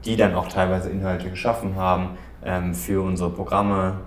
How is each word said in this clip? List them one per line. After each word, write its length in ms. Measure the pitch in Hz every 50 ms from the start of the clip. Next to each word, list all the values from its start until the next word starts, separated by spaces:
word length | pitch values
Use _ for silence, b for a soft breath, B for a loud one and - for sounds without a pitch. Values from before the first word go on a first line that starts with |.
| -
die 100 | 113 110
dann 200 | 107 113 98 90
auch 120 | 82 - -
teilweise 420 | - 95 92 92 92 92 90 -
Inhalte 400 | - 98 95 95 90 87 90 92
geschaffen 460 | 90 - - 123 113 - 95 98 95
haben, 360 | 95 92 92 92 87 92 92 92 B B B B B -
ähm, 280 | - 92 90 90 87 87
für 280 | 87 - - 98 95 95
unsere 260 | 92 92 87 90 87
Programme 680 | 85 - 95 - - 98 101 101 101 95 95 92 95 95 95